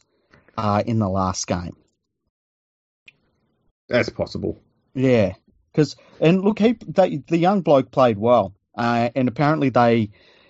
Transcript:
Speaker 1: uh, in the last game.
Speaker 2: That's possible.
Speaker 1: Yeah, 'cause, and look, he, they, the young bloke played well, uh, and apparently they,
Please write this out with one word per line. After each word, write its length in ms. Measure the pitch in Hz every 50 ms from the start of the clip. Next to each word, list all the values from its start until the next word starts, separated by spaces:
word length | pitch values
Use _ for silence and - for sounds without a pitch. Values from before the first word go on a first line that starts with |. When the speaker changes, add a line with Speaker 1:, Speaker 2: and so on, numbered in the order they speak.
| _ _ _ _ _ _ _ _ _ _ -
Speaker 1:
uh, 260 | 110 107 104 101 104 104
in 140 | - 117 110
the 100 | 107 95
last 380 | 92 95 95 92 90 - -
game. 280 | - 101 87 90 - - _ _ _ _ _ _ _ _ _ _ _ _ _ _ _ _ _ _ _ _ _ _ _ _ _ _ - _ _ _ _ _ _ _ _ _ _ _ _ _ _ _
Speaker 2:
That's 220 | - 120 123 104 -
possible. 500 | - - - - - 92 90 95 95 _ _ _ _ _ _ _ -
Speaker 1:
Yeah, 400 | 135 127 131 127 117 101 90 92 _ _ _ _ _ _ _ -
'cause, 220 | - 151 139 - _ _ _ _ -
and 220 | 156 156 180 190 185
look, 160 | 208 214 -
he, 140 | 202 240 240 - -
they, 380 | - 151 - 185 170 160 147 -
the 120 | - 165
young 240 | 170 165 180 208 202
bloke 280 | 156 165 147 135 123 -
played 280 | - 147 131 123 113 98
well, 340 | 104 120 123 117 98 95 - _ _ _ -
uh, 340 | - 120 117 120 117 117 120 -
and 120 | 139 127
apparently 420 | 123 117 - 147 143 156 156 143 131
they, 420 | 110 127 120 117 117 117 110 107 - _ _ _ _ _ _ _